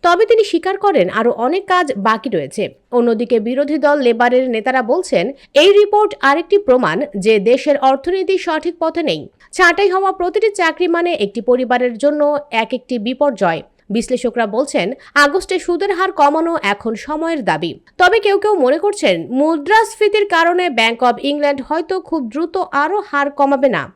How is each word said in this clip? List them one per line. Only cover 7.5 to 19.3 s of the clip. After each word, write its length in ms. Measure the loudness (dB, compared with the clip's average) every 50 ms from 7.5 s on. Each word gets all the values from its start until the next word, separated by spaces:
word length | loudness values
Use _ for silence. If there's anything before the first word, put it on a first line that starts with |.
দেশের 260 | 2 2 2 0 0 2 2 2
অর্থনীতি 460 | 2 2 -2 -4 -4 -2 -2 0 -2 -2 -2
সঠিক 280 | -2 -4 -4 -4 -6 -6 _ -4
পথে 200 | -4 -2 -2 -2 -2
নেই। 100 | -4 -4 -6 -14 _ _ _ _ -2
ছাঁটাই 340 | 2 2 2 4 4 2 2 2
হওয়া 160 | 2 0 0 -2 -2
প্রতিটি 280 | -4 -2 0 0 0 0 0 0
চাকরি 260 | -2 -2 0 -2 -2 0 0
মানে 140 | 0 0 -2 -2 -2 -4
একটি 160 | -4 -4 -6 0 0
পরিবারের 440 | 0 0 2 0 0 0 0 -2 -2 0 0
জন্য 200 | 0 2 2 0 0 0 -2 -4 _ -4 -4 -2
এক 80 | -2 -4 -8
একটি 160 | -6 _ -6 -6 -4
বিপর্যয়। 540 | -6 -2 0 0 -2 0 0 0 0 0 -2 -8 _ _ _ _ _ -4
বিশ্লেষকরা 520 | -4 -2 -2 -4 -2 -2 -4 -2 -2 -4 -2 -2
বলছেন, 300 | -4 -4 -2 -2 -2 -2 -2 -6 -8 -14 -14 _ 2 2
আগস্টে 320 | 2 2 0 -4 -2 -4 -4 -2
সুদের 280 | -2 -2 -2 -2 -2 -2 -2
হার 120 | -2 -4 0 2
কমানো 320 | 2 2 2 2 0 0 -2 -2 -2 -2 -4
এখন 200 | -2 -4 -6 -6 -6 -8
সময়ের 340 | -8 -6 -4 -4 -4 -4 -4 -2 -2
দাবি। 220 | -2 -2 -4 -6 -8 -10 _ _ _ _
তবে 160 | 2 2 2 2 2
কেউ 100 | 2 0 2 2
কেউ 100 | 0 2 2 2
মনে 140 | 2 2 2 0
করছেন, 320 | -2 -2 0 0 0 0 0 -2 -4